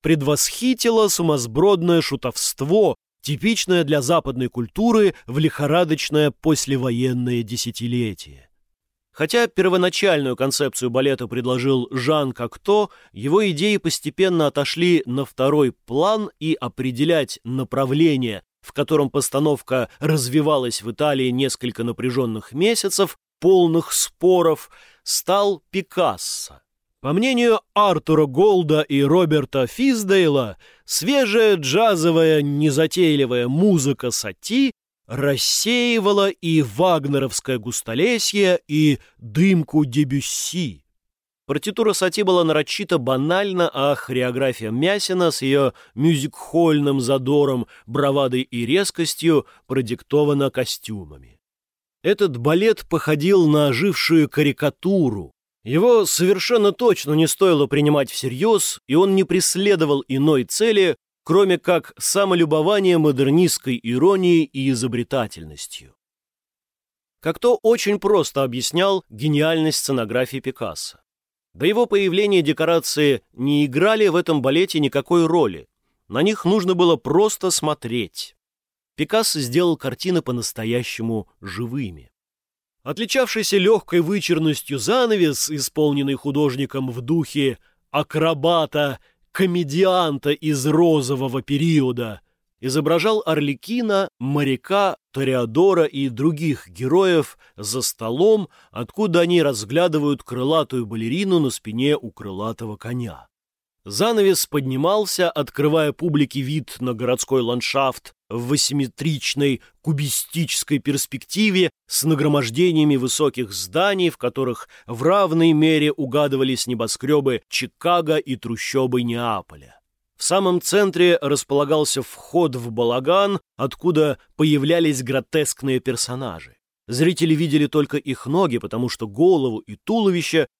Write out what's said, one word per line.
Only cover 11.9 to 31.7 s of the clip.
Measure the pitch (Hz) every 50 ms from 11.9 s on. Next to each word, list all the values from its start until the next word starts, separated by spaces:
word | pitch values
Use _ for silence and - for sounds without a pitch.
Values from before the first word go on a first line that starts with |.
Жан | 135 131 120 147 156 151 143 131
Кокто, | 117 - 117 113 - - _ 196 208 214 208 - - _ _ _
его | _ 95 113 139 165 214 214 196
идеи | 160 143 190 214 208 185
постепенно | - 170 - - - 151 - - 190 185 175 165 151
отошли | 139 - 143 143 - - 165 175 180 175 151 -
на | 123 123 139 135
второй | - - - 131 139 147 151 139 120
план, | - _ _ - 123 143 170 202 220 214 208 - - _
и | 151 160 160
определять | - 127 117 - - 127 131 123 120 151 165 170 156 131 - - -
направление, | _ 117 127 135 131 - - 135 135 127 139 151 165 160 143 131 123 113 101 90 - _ _ _
в | _ -
котором | - 143 147 - 156 147 143 131
постановка | - 143 - - - 139 151 156 143 120 - - 131 127 113 - - _
развивалась | 147 151 156 147 120 123 135 156 143 156 151 135 127 120 - -
в | - 117
Италии | 107 - 151 151 139 131 127 127
несколько | 123 127 135 127 - - 123 120 - -
напряжённых | 117 117 113 - 117 127 120 135 127 113 110 107 - -
месяцев, | 120 147 185 226 233 - - 196 - - 196 - - - _ _ _ _
полных | - 185 190 180 175 165 160 165 151 -
споров, | - - - - - _ 170 185 185 180 170 165 151 - - - - - - _ _ _
стал | _ - - - - - 190 202 202 202 190 - - _
Пикассо. | - 196 - - - 180 170 131 95 - - - - - - - 69 - _ _ _ _ _ _ _ _
По | - 135
мнению | 156 196 240 269 254 240 240 233 220 202 - _
Артура | _ 208 208 196 170 156 - - 156 156 151
Голда | 139 127 156 196 214 196 185 165 147 156 151
и | 147 - 143 139
Роберта | 139 143 165 185 175 151 156 147 131 - - 135 127 -
Физдейла, | - - 262 277 247 220 202 190 196 190 175 151 143 135 120 104 90 - _ - _ _ _
свежая | - - - 160 226 285 277 254 202 208 233 220 214 196
джазовая | 165 143 127